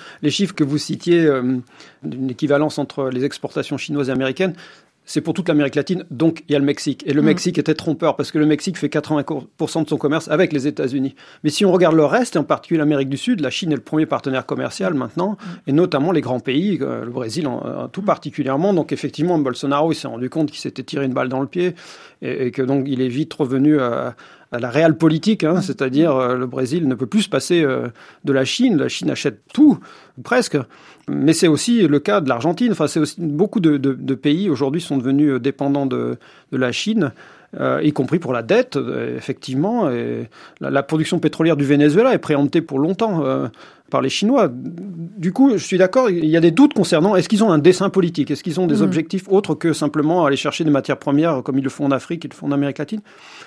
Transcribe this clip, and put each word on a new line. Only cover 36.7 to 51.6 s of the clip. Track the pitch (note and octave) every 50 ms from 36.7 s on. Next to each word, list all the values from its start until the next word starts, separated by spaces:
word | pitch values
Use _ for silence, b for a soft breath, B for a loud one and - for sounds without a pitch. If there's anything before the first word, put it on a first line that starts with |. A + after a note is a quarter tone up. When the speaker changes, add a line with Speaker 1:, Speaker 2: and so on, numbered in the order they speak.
Speaker 1:
Chine, | - - - G#3 A3 A3+ D#3+ B2+ - B B B B B B B B -
euh, | C3+ C3 C3 D3+ D#3+
y | D3+ D3
compris | - B2+ B2 D3+
pour | - - B2 B2+
la | A#2
dette, | A2+ A#2+ F#3 A#3+ B3 - -
euh, | C#3 B2 A#2 C3+ A#2+ A#2 A#2+ B2
effectivement. | B2+ - - B2+ - - C3+ B2+ C3+ E3 G#3 A#3+ A#3+ G3 C#3
Et | B2 A#2+ A#2 A#2+ A#2 A2+ - - B B B B B B
la, | C#3 C3+
la | C3+ C#3
production | C#3 - D#3+ D#3 D#3 - F#3 D#3+
pétrolière | E3 D3+ - - D#3+ E3+ D#3
du | C#3+ C#3+
Venezuela | C3+ D3 C#3+ D3 D3+ D3 G3+ A#3+ C4 A3+
est |
préemptée | F3 - - D3+ C#3 C#3+ C#3 - E3+
pour | D#3+ - C#3 C3+
longtemps, | D3 E3+ F#3+ - A#3 A3 F#3 D#3+ C#3+
euh, | C3 C3 C3+ C#3 A#2 - B B B B B B B
par | - C3
les | C3 B2+
Chinois. | - - G3+ A3 C#4 C4+ G3+ C#3+
Du | A#2+ B2+ - - E3+ E3+ F#3+ G3+ F3 E3 E3 E3+ G#3+ G#3 D#3 F#3
coup, | F#3 B3 C4+ C#4
je | A3 E3+ -
suis | - F#3+
d'accord, | F3 F#3 F#3 - C4 B3+ A3
il | F3+ E3+ D#3
y | D#3 D#3+
a | E3+
des | E3 F3
doutes | D#3+ G#3 C#4+ D4 -
concernant | A3 F3+ - F3+ D3+ E3+ G#3 G#3
est-ce | F3+ - -
qu'ils | A3 G3 A3+
ont | G#3+
un | D#3+ D3+
dessein | C#3+ F3+ F3+ - G3+ F#3+
politique, | - G3 E3+ E3+ E3+ D3+ C3+ -
est-ce | C#3+ -
qu'ils | - F3+ C#3+ F3
ont | F#3
des | E3+ - G#3
Speaker 2:
Mm. | G3+
Speaker 1:
objectifs | F#3+ F3+ E3 D#3+ E3 G3+ F#3 - -
autres | F#3+ G3 G3+ - D3+
que | D3 - E3+ D3
simplement | - D#3 C#3+ C#3+ D#3 C#3+ D#3 F3 F3+ D#3+
aller | C#3 C#3
chercher | C3 - - - - E3
des | D3+
matières | C#3+ C3+ - - C3
premières | - - D3 C#3 D3 D#3+ E3+ D3+ B2+ A#2
comme | - C3
ils | C#3